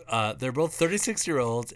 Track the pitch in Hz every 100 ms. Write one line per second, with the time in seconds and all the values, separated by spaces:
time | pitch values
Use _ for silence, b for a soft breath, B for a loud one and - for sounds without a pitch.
0 | - 113 107 - 131 127 160 - 165 202
1 | 233 214 - 143 117 117 120